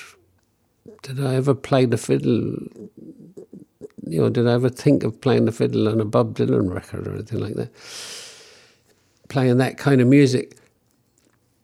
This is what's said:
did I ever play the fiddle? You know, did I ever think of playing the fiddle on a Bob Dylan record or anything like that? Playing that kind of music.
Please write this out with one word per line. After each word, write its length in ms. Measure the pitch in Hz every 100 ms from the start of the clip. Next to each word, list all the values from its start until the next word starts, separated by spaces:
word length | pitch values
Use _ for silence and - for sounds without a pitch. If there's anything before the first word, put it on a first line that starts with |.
| - _ _ _ _ _ _ _ - -
did 180 | - 131
I 140 | 135
ever 200 | 131 135
play 300 | 127 - 139
the 140 | 127 113
fiddle? 580 | - 139 139 117 110 - - - 202 - - - 170 - - - - _ - - -
You 120 | 160
know, 100 | 120
did 160 | 123 120
I 80 |
ever 160 | 120 127
think 340 | - 147 135
of 160 | 113 113
playing 240 | 135 117
the 80 | 113
fiddle 360 | 110 123 117 110
on 120 | 110
a 40 |
Bob 320 | 107 120 113 107
Dylan 360 | 120 127 98
record 340 | 90 - - 98
or 80 |
anything 260 | 98 107 107
like 140 | 101
that? 160 | - 123 - - - - - - - - - _ _ _ _ _ _ -
Playing 300 | 139 127 123
that 200 | 127 -
kind 220 | 143 135
of 80 | 123
music. 480 | 139 139 123 - - _ _ _ _ _ _ _ _ _ _